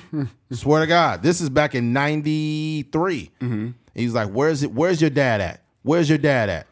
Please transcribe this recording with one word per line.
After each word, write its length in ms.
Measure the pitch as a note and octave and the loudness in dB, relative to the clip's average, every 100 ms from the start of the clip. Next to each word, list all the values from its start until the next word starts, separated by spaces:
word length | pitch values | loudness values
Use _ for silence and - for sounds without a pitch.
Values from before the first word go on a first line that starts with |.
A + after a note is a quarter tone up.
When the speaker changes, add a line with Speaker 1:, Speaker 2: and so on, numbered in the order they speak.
| - D#3 | -4 -6
Speaker 1:
<laughs> 280 | B2+ - - | -6 -10 -14
Speaker 2:
Swear 300 | B2 C#3 D#3 | -4 2 2
to 60 | D#3+ | 4
God, 340 | E3+ D3+ F2+ | 2 2 0
this 180 | C3+ F3 | 0 0
is 80 | D#3 | 0
back 260 | C3+ D3 B2+ | 0 0 0
in 180 | A#2+ | 0
ninety-three. 1400 | C3 C#3+ D3+ D3+ D#3 D3+ D3+ D#3 D#3 C#3 D#3 F#3 D3 D#2 - | 0 0 -2 -2 -2 -2 -4 -4 -6 -4 -2 -2 -4 -8 -8
Speaker 1:
Mm-hmm. 300 | B2 G#2+ A#2 A#2+ _ | -6 -4 -6 -10 _
Speaker 2:
He's 200 | - A#2+ | -4 -2
like, 160 | A2+ G#2 | -2 -2
"Where's 340 | G#2+ D3+ D3 | 0 0 0
it? 80 | C#3+ | -2
Where's 300 | A2+ F3 E3 | 0 0 2
your 80 | D#3+ | 2
dad 300 | C#3 C3 G#2+ | 2 2 2
at? 200 | F2 - _ _ | -2 -8 _ _
Where's 260 | B2 E3+ D3+ | 0 2 2
your 80 | D#3 | 2
dad 320 | D3+ C3 G#2 | 2 2 0
at?" 180 | E2 - | -4 -8